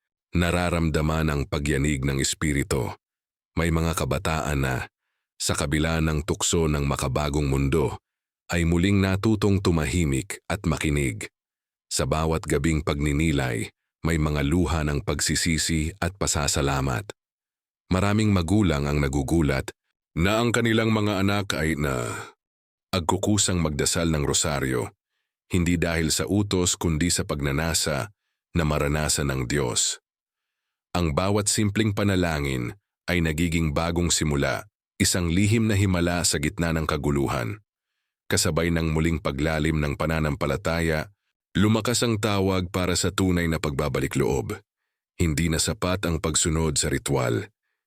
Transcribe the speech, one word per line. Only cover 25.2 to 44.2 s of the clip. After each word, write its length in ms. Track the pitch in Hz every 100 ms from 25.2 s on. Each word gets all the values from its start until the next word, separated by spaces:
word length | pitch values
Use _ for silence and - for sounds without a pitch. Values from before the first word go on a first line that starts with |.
| _ _ -
hindi 260 | 92 85 85
dahil 320 | 85 82 80
sa 160 | - -
utos 480 | 101 101 92 90
kundi 400 | - 90 76 87
sa 80 | - 82
pagnanasa 800 | 76 69 69 82 82 82 69 57 _ _ _ _ 85
na 60 | 78
maranasan 640 | 76 73 76 76 78 71
ng 120 | 65 60
Diyos. 560 | 71 64 55 - - _ _ _ _ _ _ _ _ _ 90
Ang 160 | 82
bawat 320 | 71 95 104 101
simpleng 480 | - 104 107 110
panalangin 800 | 104 104 92 87 76 71 64 58 - _ _ -
ay 160 | 87
nagiging 480 | 80 78 85 85 82
bagong 400 | 71 82 85 87
simula, 560 | - 78 71 69 53 - _ _ -
isang 320 | - 95 85
lihim 400 | 87 104 117 110
na 80 | 98
himala 480 | 101 90 85 85 78
sa 160 | 80
gitna 320 | 73 - 82
ng 160 | 80 80
kaguluhan. 720 | 78 69 71 64 65 57 52 _ _ _ _ _ _ -
Kasabay 480 | 95 95 80 85
ng 240 | 82 82 78
muling 240 | 82 82
paglalim 560 | 78 69 80 78 78 78
ng 160 | 73
pananampalataya, 1200 | 69 78 80 78 69 73 67 82 85 82 78 - _ _ _ _
lumakas 480 | 87 104 110 117 117
ang 160 | 120 107
tawag 560 | 110 101 95 92 90
para 240 | 92 90 87
sa 160 | 95
tunay 320 | - 95 87 85
na 160 | 80
pagbabalik 560 | 78 69 73 67 65
loob. 400 | 69